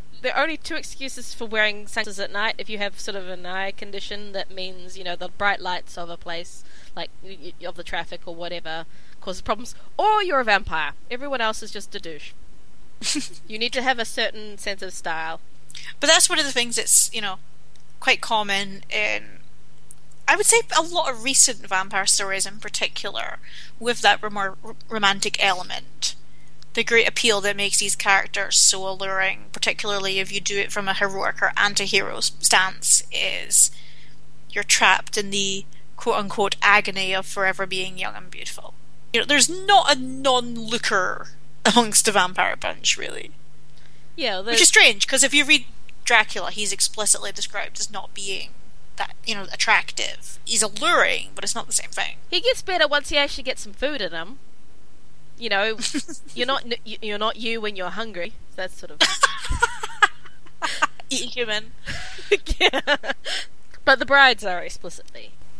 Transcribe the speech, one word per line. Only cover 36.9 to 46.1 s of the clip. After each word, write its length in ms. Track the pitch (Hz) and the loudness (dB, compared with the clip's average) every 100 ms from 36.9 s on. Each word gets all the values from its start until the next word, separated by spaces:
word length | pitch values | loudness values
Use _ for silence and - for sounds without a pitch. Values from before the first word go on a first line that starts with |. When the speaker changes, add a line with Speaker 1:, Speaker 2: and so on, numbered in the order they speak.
| 190 190 | -2 -2
Speaker 2:
of 120 | 190 190 | -2 -2
forever 400 | 202 190 185 190 | 0 0 0 -2
being 300 | 185 185 165 | -4 -4 -6
young 160 | 190 104 | -6 -6
and 140 | - | -8
beautiful. 440 | - - - - - - - - | -8 -8 -8 -8 -8 -8 -8 -2
You 80 | 233 | 0
know, 60 | - | 4
there's 220 | 294 - | 4 4
not 460 | 359 381 392 - 269 | 2 6 6 6 4
a 20 | |
non-looker 1300 | 254 262 269 254 240 233 220 233 - 202 180 - - - - - | 0 0 2 2 0 -4 -2 -2 0 2 0 -2 -6 -6 -6 2
amongst 400 | - 233 220 208 226 | 4 6 6 4 6
the 60 | |
vampire 440 | 196 180 185 185 180 | 4 4 2 0 0
bunch, 400 | 180 160 - - | -4 -2 0 0
really. 320 | - - - - - - - - - - - - | -2 -6 -6 -8 -6 -6 -6 -6 -6 -6 -6 -4
Speaker 1:
Yeah, 220 | 247 185 | -2 -2
Speaker 2:
Which 80 | 208 | 2
Speaker 1:
there's 140 | 233 | 6
Speaker 2:
is 60 | 370 | 8
strange, 380 | 440 311 202 - | 10 8 6 2
'cause 160 | 262 | 4
if 100 | 269 | 4
you 120 | 294 | 4
read 220 | 277 302 - - - - | 6 4 2 -4 -4 -2
Dracula, 460 | - | 4